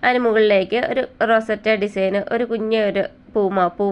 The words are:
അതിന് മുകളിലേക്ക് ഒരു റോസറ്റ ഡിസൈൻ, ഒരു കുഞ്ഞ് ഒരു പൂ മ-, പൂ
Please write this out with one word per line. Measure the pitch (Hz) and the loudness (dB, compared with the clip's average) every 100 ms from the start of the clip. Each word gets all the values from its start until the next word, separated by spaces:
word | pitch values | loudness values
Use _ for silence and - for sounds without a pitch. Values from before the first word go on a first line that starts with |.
അതിന് | 247 254 240 | 0 0 2
മുകളിലേക്ക് | 220 214 202 190 233 247 | 2 4 2 2 -2 -2
ഒരു | 254 254 - 220 | -2 -4 -2 2
റോസറ്റ | 220 220 208 214 214 | 2 0 -4 -2 0
ഡിസൈൻ, | 202 196 190 202 - | -2 -2 -2 -2 -2
ഒരു | 233 240 | -4 -2
കുഞ്ഞ് | 226 220 220 208 | -4 -2 0 0
ഒരു | 190 - - - | -2 -4 -8 -6
പൂ | 214 196 | -2 0
മ-, | 190 175 - | 2 0 0
പൂ | 202 | -2